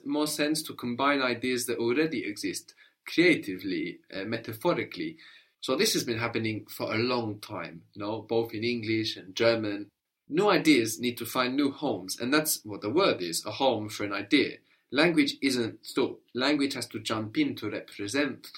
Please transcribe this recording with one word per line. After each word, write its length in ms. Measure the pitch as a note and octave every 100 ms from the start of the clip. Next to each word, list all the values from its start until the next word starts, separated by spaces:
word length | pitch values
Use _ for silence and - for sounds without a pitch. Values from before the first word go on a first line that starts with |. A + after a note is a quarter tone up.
more 220 | C#3 D3 D3+
sense 360 | D#3 D3 D#3
to 100 | -
combine 480 | - A#2+ A#2+ C#3 C#3+
ideas 420 | B2+ A#2+ B2+ B2 A#2
that 120 | A#2
already 480 | A#2 B2 D#3+ B2 F2+
exist 480 | G2+ G2 D#2+ - _ _ _ -
creatively, 920 | - F3 B2 G2+ F#2 G2 F2 F2 - -
uh, 120 | G2
metaphorically. 920 | G2 A#2 - A2+ F3 D#3+ - F2+ E2+ E3 - - _ _
So 160 | - C#3
this 180 | G#3+
has 100 | D#3+
been 140 | B2 A2
happening 480 | A#2 A#2 A2 G#2+ -
for 240 | - A#2
a 60 | A2
long 400 | B2 B2 A2 G2+
time, 440 | - G2 E2 E2 -
you 80 | G#2
know, 180 | G#2 A2
both 320 | - A#2 A2+
in 120 | G#2+
English 520 | A#2 A#2+ G#2+ A2 G#2+ G2
and 180 | F2
German. 540 | F#2 A#2 A2+ G#2+ G2+ G#2 _ _ _ -
New 220 | D3+ G#3
ideas 480 | E3+ D#3+ C3 A2+ -
need 180 | B2 A#2
to 60 |
find 300 | A#2 B2+ B2
new 160 | C3+ C#3+
homes, 480 | - C#3+ G2 F#2+ -
and 160 | B2+
that's 300 | D3+ D#3 -
what 160 | G#2+ G2
the 100 | G#2
word 320 | D3 F#3+ F2+
is, 240 | F2 E2 G#2
a 60 |
home 360 | A2 C3 A2 G#2+
for 140 | -
an 100 | G2+
idea. 440 | G2+ G#2+ D3 G2 - _ _ _
Language 460 | B2+ F3 D#3+ C#3 -
isn't 460 | C#3 B2 A2+ - -
thought. 340 | - A#2+ - _
Language 400 | A#2+ C3+ D3+ C3+
has 120 | C3 A#2
to 120 | A2+
jump 400 | G#2+ A2 G#2+ D#3
in 160 | C#3+ A2+
to 140 | G#2
represent 800 | G#2 - - G2+ C3 C#3+ - -